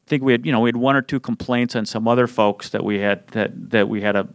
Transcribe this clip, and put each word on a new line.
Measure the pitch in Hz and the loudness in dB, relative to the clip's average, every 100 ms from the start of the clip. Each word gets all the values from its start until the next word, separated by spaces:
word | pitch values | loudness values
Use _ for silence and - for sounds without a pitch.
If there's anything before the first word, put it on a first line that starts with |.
| _ | _
I | |
think | 147 | 0
we | 135 | 2
had, | 120 | 2
you | - | 2
know, | 117 | 2
we | 120 | 2
had | 120 | 2
one | 131 139 | 2 0
or | |
two | 127 135 | 0 -6
complaints | - 113 - 123 120 | -4 -6 -2 -2 0
on | 120 107 | -4 -4
some | 110 113 | -2 2
other | 120 120 | 2 2
folks | - 104 98 - | 2 0 0 -6
that | 107 | -4
we | 104 101 | -2 0
had, | 101 101 - | 0 -2 -4
that, | 113 101 - - | -4 -4 -4 -2
that | 113 101 | 2 2
we | 107 | 0
had | 104 | 0
to | 101 95 | 0 -2